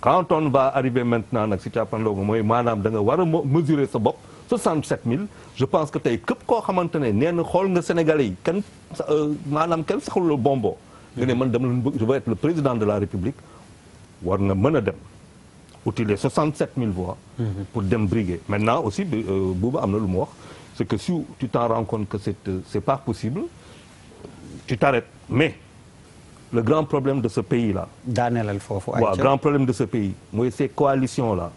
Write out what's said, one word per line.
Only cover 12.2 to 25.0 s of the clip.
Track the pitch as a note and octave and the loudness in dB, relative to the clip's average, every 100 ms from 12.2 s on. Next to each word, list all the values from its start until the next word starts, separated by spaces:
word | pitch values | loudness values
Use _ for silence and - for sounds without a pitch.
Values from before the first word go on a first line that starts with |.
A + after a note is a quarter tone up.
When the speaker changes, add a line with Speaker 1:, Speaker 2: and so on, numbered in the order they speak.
| - | 0
Speaker 1:
le | G#2+ | 0
président | D3 E3+ C#3 A#2+ | 0 0 0 2
de | |
la | G#2 G#2 | 2 2
République, | G2+ G2+ F#2+ - - - - - - - - - | 0 -2 -4 -6 -16 -20 -20 -20 -20 -20 -20 -10
war | F2 G2 | -2 0
nga | G2 | 2
mën | F#2+ A#2 D#3 | 2 2 2
a | |
dem | G2+ - - - - - - - - - - | 0 -6 -14 -20 -20 -20 -20 -20 -20 -10 -8
uti | G#2 | -2
les | A2 G2+ | 0 0
soixante-sept | C#3 - D#3 D3+ D3+ - | 0 0 -2 0 -4 -2
mille | A#2 | -4
voix | F#2 F2+ - - - | -2 -6 -8 -14 -6
Speaker 2:
Mhm. | A2+ F#2+ G2 | -6 -4 -6
Speaker 1:
pour | A#2 | -4
dem | G2 A2+ G#2 | 0 2 2
briguer. | A2+ G2 F2 - | 0 0 -4 -4
Maintenant | G2+ G#2+ B2+ | 0 2 2
aussi, | C#3+ - G3 | 0 -2 -2
bi-, | A2+ G2 | -2 0
euh, | F#2+ F#2+ | 0 0
Bouba | F#2 A2+ C#3+ | 0 0 0
am | G2 | 0
na | G#2 | 0
lu | G#2 | 0
mu | F#2 | -2
wax, | D3 - - - - - | -2 -8 -20 -20 -20 -8
c'est | A2+ | -4
que | G#2+ | -2
si | - F3 - - | -2 -4 -4 -8
tu | B2 | -4
t'en | - A#2+ | 0 0
rends | A2+ | 0
compte | G#2+ A2+ G#2 | 0 -4 -4
que | G#2+ | -6
c'est, | G#2 G2 - | -6 -6 -4
euh, | F#2 - | -6 -4
c'est | G#2 | -4
pas | G2+ C3+ | 0 -2
possible, | - A2 A2 D3+ E4+ - - - - - - - - - - - - | -2 -4 -4 -6 -8 -12 -20 -20 -20 -20 -20 -20 -20 -18 -18 -18 -6
tu | B2 | 2
t'arrêtes. | C#3+ B2+ | 4 2